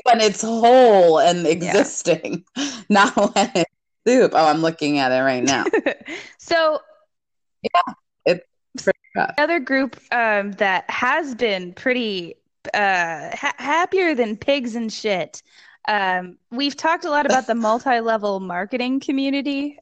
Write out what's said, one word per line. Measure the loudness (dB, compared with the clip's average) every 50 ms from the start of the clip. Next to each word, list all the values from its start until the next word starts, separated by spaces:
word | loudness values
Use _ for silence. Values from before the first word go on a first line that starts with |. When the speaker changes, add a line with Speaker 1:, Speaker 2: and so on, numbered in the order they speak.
| 2
Speaker 1:
when | 2 4 4
it's | 4 2 0 -2 -4
whole | -4 0 4 6 6 8 8 8 8 8 8 8 8 6 6
and | 4 4 2 2 0
Speaker 2:
Yeah. | 0
Speaker 1:
existing, | 0 0 0 0 2 2 0 0 -4 -4 -2 -2 -2 -2 -4 -8 -10 -10 -12 _ -8
<laughs> | -8 -6 -6 -8 -8 -4 0
not | 2 4 2 2 2
when | 0 -2 0 2 0 0 0 0
it's | -2 -2 -2 _ _ _ _ _ _ 0
soup. | 2 4 4 4 4 4
Oh, | 4 4
I'm | 4 2 2
looking | 0 -2 -2 -2 -4 -2 0 0
at | 0 2
it | 2 2
right | 2 0 0 0 0
now. | 0 0 0 0 0 -2 -2 -2 -2 -6 -6 -10
Speaker 2:
<laughs> | -14 -14 -14 -16 -18 -20
So | _ -6 -2 0 0 2 0 0 -4 -6 _ _ _ _ _ _ _ _ _ _ _ _ _ _ _ -6
Speaker 1:
Yeah, | -2 0 0 0 -2 -6 -16 _ _ _ _ -2
it's | 0 0 -2 -4 _ _ _ _ _ -18 -6 -2
pretty | -2 -2 _ _ _ -4
rough. | -4 -4 -2 -2
Speaker 2:
another | -2 0 0 0 -2
group, | -2 -2 -2 -2 -2 -2 -6 -12 _ -6
um, | -2 -2 0 0 0 0 -2 -4 -4
that | -2 -2 0 0 -2 -4 -6
has | -6 -4 -2 0 0 -2 -2 -6 -6
been | -4 -4 -2 -2 -4 -6 -10 -12
pretty, | -6 -4 -2 -2 -2 -2 -4 -6 -8 -8 -12 -14 _ _ _ _ _ -10 -6 -2
uh, | 0 0 0 0 0 -2 -4 -6 -8 -10 -12 -10
ha-, | -8 -6 -6 -6
happier | -6 -4 -2 -2 0 0 0 0 0 0 0 0
than | 0 -2 -4 -4
pigs | -4 -2 -2 -2 -2 -2 -6 -6
and | -6 -8 -8 -8
shit. | -6 -4 -4 -2 -2 -4 -8 -12 -18 -20 _ _ _ -20 -20 -20 _ -4
Um, | -2 -2 0 0 0 -2 -2 -4 -8 -12 _ _ _
we've | -6 -4 -4 -4 -4
talked | -2 -2 -2 -2 -2 -2
a | -2
lot | -2 0 2
about | 2 0 0 0
the | -2 -2
Speaker 1:
<laughs> | 0 0 0
Speaker 2:
multi-level | 0 0 0 0 0 0 0 0 -2 -2 -2 -4 -4 -4
marketing | -6 -6 -6 -6 -6 -6 -6 -4 -4 -2 -4 -4
community, | -4 -4 -2 -2 -2 -2 -2 -4 -4 -4 -4 -4 -6 -8 -10 -14